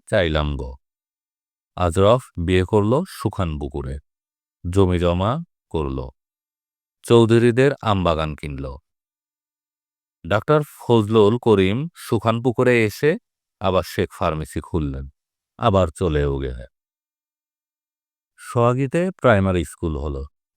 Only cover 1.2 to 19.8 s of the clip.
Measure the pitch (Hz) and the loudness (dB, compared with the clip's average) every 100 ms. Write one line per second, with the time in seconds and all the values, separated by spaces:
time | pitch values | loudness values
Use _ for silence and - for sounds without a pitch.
1.2 | _ _ _ _ _ - 90 85 101 123 | _ _ _ _ _ -4 -2 4 4 4
2.2 | - - 85 92 92 107 104 131 185 - | 0 -6 0 0 2 0 2 0 -4 -8
3.2 | 107 - 87 76 71 71 65 73 - _ | -6 -4 -6 -6 -8 -8 -10 -12 -16 _
4.2 | _ _ _ _ 87 95 92 87 87 87 | _ _ _ _ -4 2 2 2 0 0
5.2 | 101 147 170 _ _ 82 69 67 64 - | -2 -4 -8 _ _ -6 -4 -6 -10 -16
6.2 | _ _ _ _ _ _ _ _ - 117 | _ _ _ _ _ _ _ _ 2 4
7.2 | 113 117 120 117 135 135 110 98 85 80 | 6 4 4 2 0 0 -2 0 0 0
8.2 | 78 73 73 67 67 69 _ _ _ _ | -4 -8 -10 -10 -12 -14 _ _ _ _
9.2 | _ _ _ _ _ _ _ _ _ _ | _ _ _ _ _ _ _ _ _ _
10.2 | 82 101 - 151 147 - - 117 104 113 | -2 -2 2 0 0 -6 2 2 4 4
11.2 | 104 120 120 101 92 113 160 - - 113 | 4 4 4 4 4 0 -6 -12 -6 -2
12.2 | 117 117 127 117 123 120 110 - 147 202 | 0 0 -2 0 2 2 0 0 -2 -2
13.2 | - _ _ _ 98 92 - - 87 - | -8 _ _ _ 0 0 -2 -4 -6 -4
14.2 | 90 78 76 80 - 87 73 67 69 - | -4 -4 -6 -10 -6 -4 -4 -8 -14 -18
15.2 | _ _ _ - 117 95 87 - 90 73 | _ _ _ -6 0 2 0 -2 -2 0
16.2 | 71 69 67 62 62 _ _ _ _ _ | -2 -4 -6 -10 -16 _ _ _ _ _
17.2 | _ _ _ _ _ _ _ _ _ _ | _ _ _ _ _ _ _ _ _ _
18.2 | _ _ - 120 117 123 135 165 185 - | _ _ -6 0 0 0 -2 -2 -4 0
19.2 | 127 101 95 90 78 - | 4 4 4 0 -4 -6